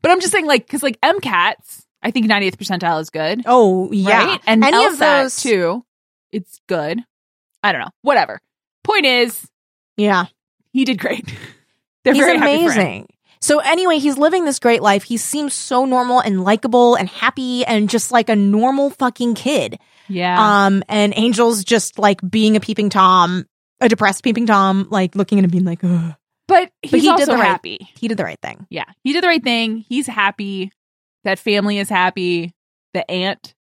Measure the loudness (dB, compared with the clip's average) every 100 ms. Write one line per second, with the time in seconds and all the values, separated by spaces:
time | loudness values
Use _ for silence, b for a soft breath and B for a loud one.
0 | 2 2 2 -2 0 0 -2 -6 -4 -2
1 | 0 0 -2 0 0 -2 -16 -20 _ _
2 | -4 -2 0 2 0 -4 -8 -4 -2 -4
3 | -4 -6 -4 -4 2 4 4 2 -2 -2
4 | 2 2 2 -2 0 2 4 4 2 2
5 | 2 2 0 -4 -2 0 0 -4 -10 _
6 | _ _ _ -12 -12 -20 -6 -4 -4 -6
7 | -10 _ _ _ _ _ -4 -4 -8 _
8 | 0 0 0 -8 _ _ _ _ -2 0
9 | 2 2 0 -4 -18 _ _ _ _ -2
10 | 0 0 -2 _ _ _ _ -2 -2 -2
11 | -4 -8 -10 -16 -18 -20 _ _ _ _
12 | 0 2 2 2 2 2 0 0 -2 -6
13 | -18 _ _ _ 0 0 2 0 0 0
14 | 0 2 2 2 -2 0 0 2 2 0
15 | -2 -6 -6 -6 -6 -8 -4 -2 0 0
16 | 0 0 0 -2 0 0 2 4 4 4
17 | 0 -2 -2 -2 -6 -4 -2 0 0 -2
18 | 0 0 2 2 2 2 2 0 -2 0
19 | -4 -2 -4 -2 -2 -2 -2 -8 b b
20 | b -4 0 2 4 4 4 0 0 0
21 | 0 0 -2 2 0 0 0 0 0 0
22 | 0 0 -2 0 2 2 -2 -4 0 4
23 | 4 4 2 -2 -8 _ _ _ 0 2
24 | 0 0 -2 -2 2 2 4 0 0 -2
25 | -2 -2 0 2 2 2 -2 -2 0 0
26 | -2 -10 _ _ 2 2 2 _ -2 2
27 | 4 2 2 2 2 0 -8 -16 -18 _
28 | -6 -6 -8 -10 -14 -16 -16 -14 -14 _
29 | -4 -2 0 0 0 -2 -2 -6 -6 -6
30 | -4 -2 -2 -2 -10 -8 -10 _ _ _
31 | _ _ -6 -4 -2 0 0 -2 -2 0
32 | 0 -2 -4 -4 -6 _ _ _ _ -10
33 | -6 -6 -6 -8 -14 _